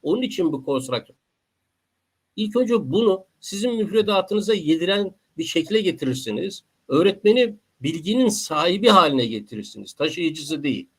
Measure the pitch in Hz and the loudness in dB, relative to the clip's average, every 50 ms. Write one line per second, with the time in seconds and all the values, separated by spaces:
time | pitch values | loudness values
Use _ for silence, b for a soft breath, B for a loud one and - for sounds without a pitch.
0 | - 147 170 240 254 233 - - 180 160 143 135 131 - 139 135 131 131 123 117 | -4 -4 -2 -2 -2 -4 -2 -2 -2 -2 -2 -4 -4 -4 -4 -4 -4 -4 -6 -8
1 | - _ _ _ _ _ _ _ _ _ _ _ _ _ _ _ _ _ _ _ | -8 _ _ _ _ _ _ _ _ _ _ _ _ _ _ _ _ _ _ _
2 | _ _ _ _ _ _ _ - 214 208 208 240 254 220 233 220 160 127 135 202 | _ _ _ _ _ _ _ -6 -4 -2 0 0 2 2 2 0 0 0 0 2
3 | 233 214 190 190 - _ _ _ - - 202 202 214 247 233 226 214 202 185 220 | 4 4 2 2 -2 _ _ _ -14 -12 -6 -4 -2 -2 -2 -2 -2 0 2 0
4 | 208 202 208 190 185 190 202 214 208 208 226 196 165 151 160 160 170 185 196 202 | 2 2 2 0 0 0 0 -2 0 0 0 0 2 2 0 2 2 0 0 0
5 | 202 190 185 _ _ _ _ - 165 - - 165 160 160 208 220 202 185 135 - | -2 -4 -6 _ _ _ _ -10 -6 -4 -2 -2 -2 0 0 0 0 0 -2 -2
6 | 147 131 127 127 - 113 104 104 180 196 202 - - _ _ _ _ - 131 143 | -2 -4 -4 -4 -4 -6 -6 -6 -6 -6 -8 -12 -18 _ _ _ _ -2 2 4
7 | 175 196 190 - - 208 220 254 247 220 208 - _ _ _ - 123 151 165 165 | 4 4 2 2 4 4 4 4 4 2 0 -8 _ _ _ -8 -6 -6 -4 -4
8 | 156 180 214 254 254 226 208 - - - 156 151 156 175 180 202 202 233 208 190 | -4 -2 2 2 2 2 2 0 -4 -4 -2 0 0 0 2 2 4 6 6 8
9 | 170 151 139 131 120 113 113 107 104 - - 107 101 - - 107 101 95 - - | 6 6 4 0 -2 -2 -4 -8 -10 -12 -12 -14 -14 -14 -14 -18 -18 -14 -8 -4
10 | 143 160 160 180 175 160 147 156 147 143 160 143 139 143 131 - - - _ | -4 -4 -2 -2 -4 -4 -4 -6 -8 -8 -8 -6 -4 -4 -4 -6 -8 -12 _